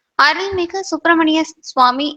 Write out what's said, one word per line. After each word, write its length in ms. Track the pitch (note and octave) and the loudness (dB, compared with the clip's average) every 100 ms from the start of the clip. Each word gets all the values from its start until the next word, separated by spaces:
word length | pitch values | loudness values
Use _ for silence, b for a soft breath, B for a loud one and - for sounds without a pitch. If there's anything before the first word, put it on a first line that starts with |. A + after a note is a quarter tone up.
| _ - | _ 2
அருள்மிகு 640 | C#4+ D#4+ G4 F#4+ E4+ F#4+ | 2 2 -2 -4 -4 -6
சுப்பிரமணிய 600 | F#4 D#4+ E4+ E4 D#4 D#4 D#4 - | -6 -2 0 2 2 0 -2 -8
சுவாமி 460 | - C4+ B3 B3+ D4 | -8 0 2 2 -6